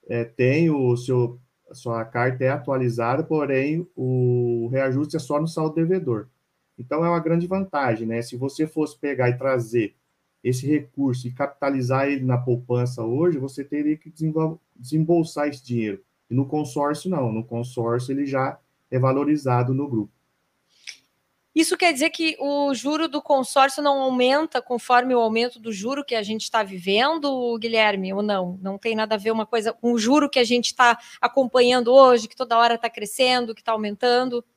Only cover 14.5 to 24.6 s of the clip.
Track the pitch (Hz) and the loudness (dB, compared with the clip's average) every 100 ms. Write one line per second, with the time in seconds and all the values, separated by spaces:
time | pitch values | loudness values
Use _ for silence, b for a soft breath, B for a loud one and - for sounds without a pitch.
14.5 | 160 _ _ 127 156 160 170 160 - 147 | -4 _ _ -4 -2 2 2 2 -2 -4
15.5 | - - 120 110 98 _ _ _ 123 135 | -4 -6 -4 -4 -6 _ _ _ -2 0
16.5 | 151 139 151 143 151 185 170 120 110 113 | -4 -4 -2 -2 -2 -4 -2 -2 -4 -6
17.5 | 117 123 - 117 120 127 139 139 135 135 | -8 -8 -4 -2 -2 -2 -4 -2 -2 -2
18.5 | - _ _ _ 127 131 131 147 151 131 | -6 _ _ _ 0 2 2 2 0 2
19.5 | 123 123 131 143 113 104 _ _ _ _ | 0 2 -2 -2 -4 -4 _ _ _ _
20.5 | _ _ B B B _ _ _ _ _ | _ _ B B B _ _ _ _ _
21.5 | 302 320 370 349 269 311 320 320 - 277 | 0 0 2 0 2 -2 0 -4 -4 -4
22.5 | 285 285 262 269 302 320 285 - 269 254 | -2 -2 -2 -2 -2 -2 -6 0 0 2
23.5 | 277 277 285 294 277 262 254 247 285 320 | 4 2 2 0 2 0 2 2 2 0
24.5 | 254 | -4